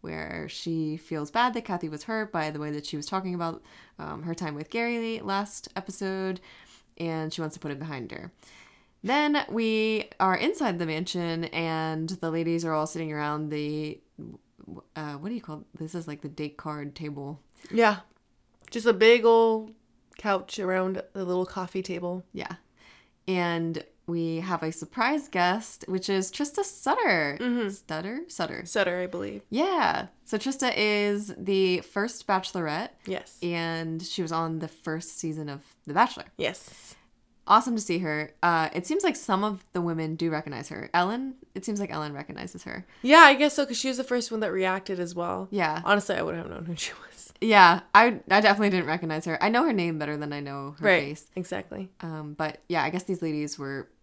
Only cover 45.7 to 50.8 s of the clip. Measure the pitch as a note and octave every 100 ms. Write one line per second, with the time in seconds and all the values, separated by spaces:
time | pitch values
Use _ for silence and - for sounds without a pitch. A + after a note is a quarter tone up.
45.7 | D#3+ E3+ G#3 G3+ - E3 E3+ - - E3
46.7 | E3 - - - - - - A3+ G#3 F3+
47.7 | F3+ - G3+ A#3 G#3+ - G3 G#3+ G3+ G#3
48.7 | F#3 D3 E3+ E3 D#3 E3+ D#3+ G3+ A#3 E4
49.7 | A3 E3+ D#3+ D3 D3+ D3 C#3+ C#3+ C#3 C#3
50.7 | D3